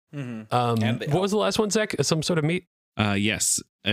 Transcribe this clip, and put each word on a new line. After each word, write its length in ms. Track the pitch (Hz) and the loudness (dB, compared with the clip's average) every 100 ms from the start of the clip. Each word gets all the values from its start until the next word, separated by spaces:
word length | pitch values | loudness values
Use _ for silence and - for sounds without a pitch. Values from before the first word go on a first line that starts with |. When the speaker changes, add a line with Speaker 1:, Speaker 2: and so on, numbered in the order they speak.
| _ | _
Speaker 1:
Mm-hmm. 380 | 147 123 113 110 | -12 -10 -10 -2
Speaker 2:
Um, 280 | 123 117 113 | 0 2 2
Speaker 1:
And 180 | 110 117 | 2 0
the 80 | 113 | 0
Speaker 2:
what 120 | 147 | 0
was 80 | 196 | 2
the 40 | 208 | 2
last 200 | 196 196 | 0 0
one, 120 | 214 | 0
Zach? 240 | 220 214 - | 0 -2 -2
Some 200 | 143 160 | 0 0
sort 160 | - 170 | 0 0
of 60 | |
meat? 220 | 151 175 - _ _ - | 0 -2 -6 _ _ -2
Speaker 3:
Uh, 160 | 107 101 | 0 2
yes. 440 | 104 107 - - - _ | 0 0 0 -2 -4 _
Uh, 40 | 98 | -2